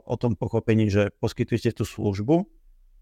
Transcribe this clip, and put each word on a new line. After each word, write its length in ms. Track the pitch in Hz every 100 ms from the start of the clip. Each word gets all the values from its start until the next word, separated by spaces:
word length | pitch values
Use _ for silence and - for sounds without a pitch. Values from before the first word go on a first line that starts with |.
| -
o 80 | 120
tom 240 | 123 110
pochopení, 480 | 120 113 - 110 107
že 240 | 101 101 -
poskytujete 560 | 113 - 117 120 117 -
tú 80 |
službu, 640 | 113 - 107 98 107 170 202 _ _ _ _ _